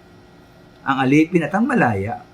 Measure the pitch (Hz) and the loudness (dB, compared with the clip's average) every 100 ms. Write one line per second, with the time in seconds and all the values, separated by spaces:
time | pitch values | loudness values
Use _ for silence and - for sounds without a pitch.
0 | - - - - - - - - - 131 | -20 -20 -20 -20 -20 -20 -20 -10 -6 -2
1 | 131 147 160 180 147 196 269 240 123 101 | 2 2 2 0 -2 -2 0 2 0 0
2 | 101 - - | -6 -8 -14